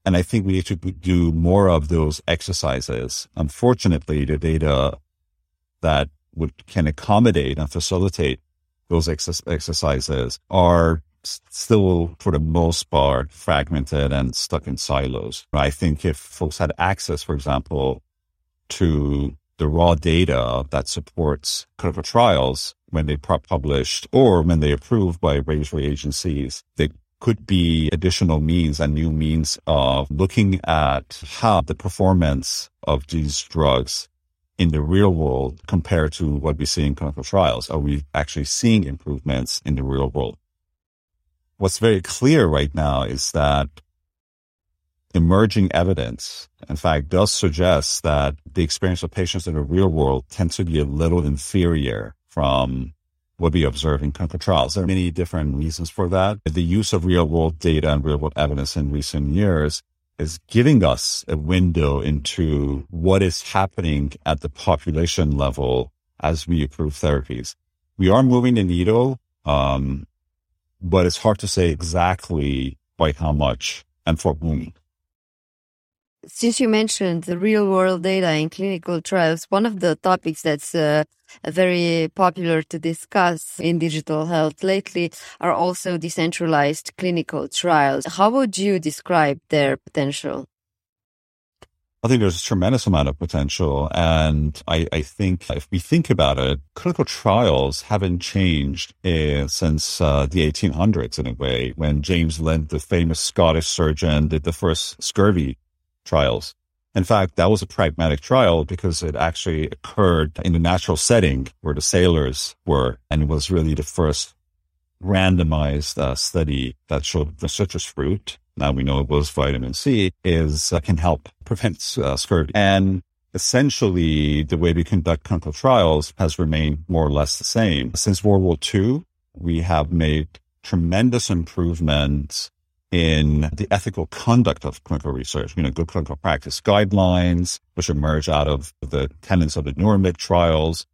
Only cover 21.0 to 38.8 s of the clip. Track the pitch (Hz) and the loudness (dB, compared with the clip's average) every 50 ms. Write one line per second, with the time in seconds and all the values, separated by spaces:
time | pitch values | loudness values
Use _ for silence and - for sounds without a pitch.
21 | 73 - _ 87 80 73 71 - - - - - - _ _ - - 87 78 - | -10 -10 _ -2 -2 -2 -2 -2 -4 -8 -8 -8 -10 _ _ -6 -6 -4 -4 -4
22 | - - - 117 120 110 87 67 65 65 67 - - - - _ _ _ - 78 | -6 0 2 4 6 6 4 4 2 0 -2 -4 -8 -10 -14 _ _ _ -4 -2
23 | 78 73 73 71 - - 85 73 - _ 90 73 69 73 69 67 64 - - - | -2 -2 -4 -4 -2 -2 -2 -2 -2 _ -4 -2 -2 0 -2 -2 -2 -2 -6 -8
24 | - - - 127 135 113 92 85 78 87 85 78 76 73 71 67 - - 120 110 | -6 0 4 4 6 6 6 6 4 4 2 4 2 2 0 0 -2 -2 0 0
25 | 95 90 82 - - 78 71 69 69 78 76 76 73 - 85 78 69 73 73 71 | 2 0 -2 0 0 0 0 0 0 -2 -2 -4 -4 -4 -4 -4 -4 -4 -4 -4
26 | - 73 71 - - 87 73 71 67 64 - - - _ _ - 76 76 - - | -6 -6 -6 -4 -4 -4 -4 -4 -6 -8 -10 -14 -18 _ _ -4 -2 -2 -4 -10
27 | _ _ _ _ - 120 110 - - - 98 87 85 82 80 80 76 73 - 78 | _ _ _ _ -2 -2 -2 -2 -2 0 2 2 4 4 2 2 2 0 -2 0
28 | 90 90 - - 101 82 78 76 76 80 87 87 82 76 71 78 76 73 73 76 | 0 -2 0 2 2 2 2 2 2 2 2 2 2 0 0 0 -2 0 0 0
29 | 80 80 78 78 78 78 78 80 80 - - - - - 78 69 65 65 67 67 | 0 0 0 0 0 0 0 0 -2 -2 -6 -6 -2 0 0 2 2 2 0 0
30 | 69 69 71 78 95 92 - 113 104 95 95 92 - 82 82 78 73 67 69 67 | -2 -4 -2 -2 -2 0 2 2 2 2 2 0 0 0 0 2 2 2 0 -2
31 | - - - - - - - - 117 113 101 85 71 - 82 - - 90 - - | -4 -10 -16 -18 -16 -16 -6 0 2 4 4 2 2 0 -6 -6 -6 -6 -2 2
32 | 95 92 92 87 80 73 69 65 64 - - - - - _ _ - 73 76 71 | 2 4 4 4 4 2 0 -2 -4 -6 -8 -8 -10 -12 _ _ -2 -2 -2 -2
33 | 71 - 85 80 76 73 71 - - - - 80 76 69 64 64 65 - - - | -2 -4 -4 -4 -2 -2 -4 -6 -8 -4 -2 2 2 2 2 2 0 -4 -8 -10
34 | - - _ _ _ _ _ _ _ _ _ - 87 82 76 76 73 78 92 98 | -10 -14 _ _ _ _ _ _ _ _ _ 0 0 2 2 0 0 2 4 4
35 | 104 95 87 80 78 69 64 65 67 65 - - - - 98 85 - - 92 82 | 4 4 4 2 0 0 0 -2 -2 -4 -6 -10 -6 -2 -2 -2 0 0 0 0
36 | 78 76 - - 85 73 73 69 76 78 73 71 76 - - 85 73 71 69 - | 0 0 -2 -2 -2 -2 -2 -2 -2 -2 -2 -2 -4 -4 -2 -2 -2 -2 -2 -2
37 | 78 71 - 67 67 - - 98 87 69 58 60 - - 80 76 71 71 71 71 | -6 -6 -6 -8 -6 -2 0 2 2 2 0 -2 -6 -6 -4 -4 -2 -2 -2 -4
38 | 71 - - 76 73 - - 76 71 - - - - 117 113 104 | -6 -4 -4 -4 -4 -4 -4 -6 -6 -4 -4 0 2 2 2 2